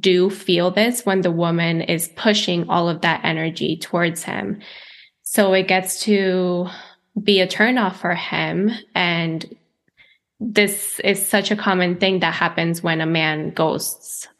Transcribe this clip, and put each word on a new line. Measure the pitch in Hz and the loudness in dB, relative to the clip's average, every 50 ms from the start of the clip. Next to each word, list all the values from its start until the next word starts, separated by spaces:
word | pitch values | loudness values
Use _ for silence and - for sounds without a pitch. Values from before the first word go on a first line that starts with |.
do | - 190 180 180 180 196 | 2 4 4 4 4 2
feel | 196 - - - 180 170 175 180 | 0 -2 -2 0 2 2 2 2
this | 180 202 220 240 240 - - | 2 2 2 2 0 0 -2
when | - 190 190 | 0 0 2
the | 180 180 | 2 0
woman | 165 165 170 170 165 170 170 165 165 165 | 0 2 0 2 2 2 2 0 0 0
is | - - 170 165 - - - | 0 0 -2 -2 -4 -6 -8
pushing | - - 226 208 208 - - 175 175 170 - | -2 0 2 2 2 0 0 -2 -2 0 0
all | 165 175 170 170 | 0 0 2 0
of | 165 165 | 0 0
that | - 170 160 165 - | 0 0 0 0 -2
energy | 165 160 160 160 165 165 - 156 - - | -2 -2 -2 -2 -4 -4 -4 -4 -4 -4
towards | 170 - - - 170 170 170 165 - | -6 -6 -4 -2 0 0 0 -2 -4
him. | - - - - 202 202 - 208 - - - - - - - - - _ _ _ | -8 -8 -8 -6 -6 -6 -8 -10 -12 -18 -20 -20 -20 -20 -20 -20 -20 _ _ _
So | _ - - 226 202 190 | _ -2 0 2 4 4
it | 190 190 185 190 | 4 4 2 2
gets | 185 185 185 185 - - - | 0 0 0 -2 -6 -4 0
to | 220 208 196 190 190 185 185 180 180 180 175 180 180 - - - - - _ _ _ _ 208 | 2 2 4 4 2 2 2 2 0 0 -2 -2 -4 -8 -14 -18 -20 -20 _ _ _ _ -2
be | - - 202 190 | 2 4 4 4
a | 185 | 4
turnoff | 180 - - 214 240 254 254 214 185 180 | 2 2 2 2 2 4 2 0 0 -2
for | - - 180 175 | -2 -4 -4 -2
him. | 170 - - - 160 160 156 165 175 196 214 233 - - _ - | -4 -4 -4 -4 -2 -2 -2 0 0 0 0 -2 -4 -8 _ -2
And | - 180 175 170 170 165 165 160 160 - - - - _ _ _ _ _ _ _ _ _ _ _ _ _ _ _ - | -2 0 0 0 0 -2 -2 -4 -6 -8 -12 -16 -20 _ _ _ _ _ _ _ _ _ _ _ _ _ _ _ -10
this | - 240 208 214 208 202 202 - - - - - | -8 0 2 2 2 2 0 -4 -8 -8 -8 -2
is | - 196 196 202 - | 0 0 0 0 0
such | - - 202 202 - | 0 0 0 0 0
a | 214 | -2
common | 208 - 208 190 185 180 175 180 | -2 0 0 2 2 2 0 0
thing | 175 196 190 190 185 | 0 0 2 2 2
that | 175 165 160 | 0 0 0
happens | - 175 165 165 - 165 170 170 170 | 0 -2 0 0 0 -2 -2 -2 -2
when | - 170 160 160 | -2 -2 0 0
a | 160 | 0
man | 160 165 160 156 156 156 151 156 160 | 0 0 0 0 0 -2 -2 -6 -6
ghosts | 160 - 160 160 - 156 - - - - - - - - - - _ - | -2 0 0 0 0 -2 -6 -8 -10 -12 -14 -14 -14 -14 -14 -16 _ 0